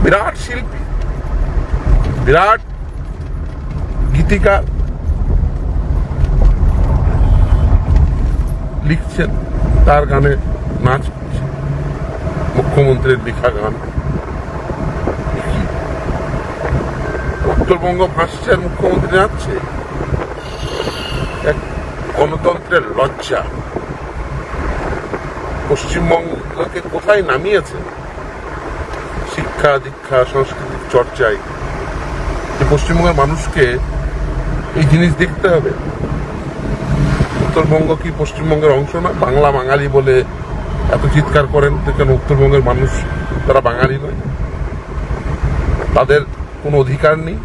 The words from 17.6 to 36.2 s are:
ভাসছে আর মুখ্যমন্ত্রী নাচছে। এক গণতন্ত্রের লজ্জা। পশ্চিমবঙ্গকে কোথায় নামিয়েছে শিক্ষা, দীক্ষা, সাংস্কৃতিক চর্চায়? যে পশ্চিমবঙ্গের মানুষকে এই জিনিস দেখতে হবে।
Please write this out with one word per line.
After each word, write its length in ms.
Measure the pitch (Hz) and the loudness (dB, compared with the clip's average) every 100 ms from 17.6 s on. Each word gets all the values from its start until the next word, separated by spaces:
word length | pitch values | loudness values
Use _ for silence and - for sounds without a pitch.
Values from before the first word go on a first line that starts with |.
| - 180 175 180 185 156 | 2 2 2 0 0 0
ভাসছে 320 | 165 - - | -4 -4 0
আর 80 | 247 180 | 0 0
মুখ্যমন্ত্রী 460 | - - - - 185 | -2 0 0 2 2
নাচছে। 360 | 208 - - - - - - - - - - - - - - - - - - - - - - | 2 -2 -6 -6 -6 -10 -8 -8 -4 -4 -6 -10 -10 -8 -8 -6 -6 -6 -8 -6 -6 -4 -2
এক 80 | 147 - - - - - - | -2 -4 -8 -8 -8 -6 -2
গণতন্ত্রের 680 | 147 156 175 175 - 170 110 107 | 0 0 0 -2 0 0 0 -2
লজ্জা। 440 | 135 135 - 117 82 - - - - - - - - 135 - - - - - - - - - - - - - | -2 -2 -4 -4 -4 -8 -8 -10 -10 -10 -10 -10 -8 -8 -8 -6 -4 -4 -4 -6 -6 -8 -8 -10 -8 -8 -2
পশ্চিমবঙ্গকে 1080 | 143 - 180 170 165 170 156 139 - 170 180 - | -2 -2 -2 2 0 0 -8 -8 -6 -6 -6 -6
কোথায় 280 | 165 180 208 175 | -6 2 2 4
নামিয়েছে 460 | 131 175 208 143 - - - - - - - - - - - - - - - - - | 0 2 0 0 -10 -10 -12 -12 -12 -12 -12 -12 -10 -10 -10 -8 -10 -10 -8 -8 -6
শিক্ষা, 360 | 139 - 151 139 | -6 -2 0 0
দীক্ষা, 360 | 135 135 - 135 127 | -4 -14 -2 0 0
সাংস্কৃতিক 480 | 139 135 - 131 - - | 0 -4 -6 -8 -10 0
চর্চায়? 460 | 127 120 - 120 101 - - - - - - - - - - - - | 0 0 0 0 0 -6 -10 -8 -8 -6 -8 -6 -6 -4 -4 -6 -2
যে 80 | 135 | 2
পশ্চিমবঙ্গের 480 | 147 - 170 175 156 | 2 2 2 4 4
মানুষকে 420 | 139 156 - 170 127 127 - - - - - - - - - - | 2 0 -2 2 2 2 -2 -2 -4 -4 -4 -2 -2 -4 -4 0
এই 100 | 147 | 4
জিনিস 200 | 156 175 143 | 6 4 2
দেখতে 320 | 175 - 190 | -2 0 2
হবে। 220 | 170 - - - - - - | 2 2 -4 -6 -6 -4 -4